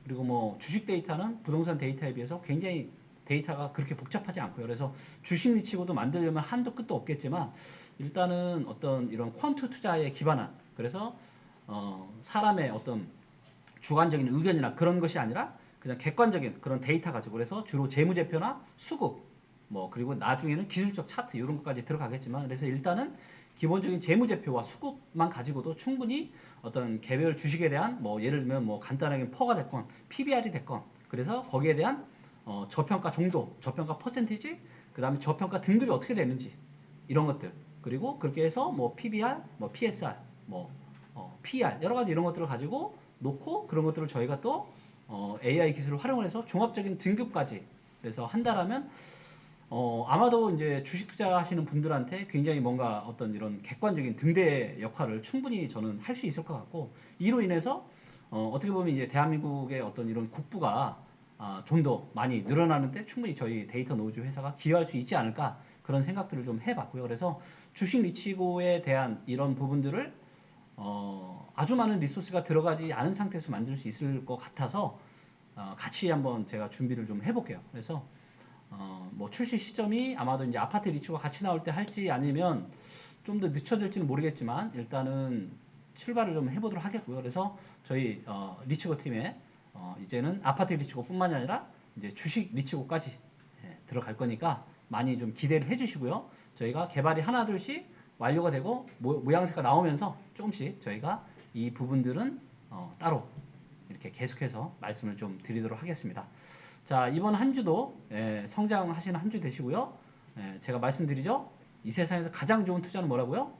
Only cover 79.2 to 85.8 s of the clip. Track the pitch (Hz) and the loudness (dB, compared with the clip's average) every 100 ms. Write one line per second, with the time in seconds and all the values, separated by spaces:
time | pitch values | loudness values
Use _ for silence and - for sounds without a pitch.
79.2 | 202 - 240 233 - - 208 220 254 254 | -10 -4 -2 -2 -4 -4 0 2 0 -2
80.2 | 127 131 131 120 107 208 202 151 - 160 | 0 0 0 0 0 0 0 -2 -2 -4
81.2 | 147 - 196 165 160 156 208 208 190 131 | -4 -4 0 0 0 -2 -4 -2 0 2
82.2 | 143 139 180 139 90 - - - - - | 2 4 2 2 -2 -14 -20 -20 -20 -16
83.2 | - 208 185 147 - 226 202 202 156 135 | -4 0 0 0 0 0 0 0 0 2
84.2 | 156 151 117 127 220 202 113 139 131 135 | 0 -2 -4 -2 -4 -6 -6 -2 -2 -2
85.2 | 131 120 90 - - - | -2 -2 -4 -12 -20 -20